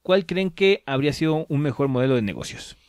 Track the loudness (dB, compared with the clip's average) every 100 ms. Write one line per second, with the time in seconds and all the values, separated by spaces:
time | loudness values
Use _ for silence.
0 | 0 0 2 -2 -2 2 2 2 0 0
1 | 0 0 0 0 -2 -2 0 0 0 2
2 | 2 2 0 -6 -10 -12 -16 -20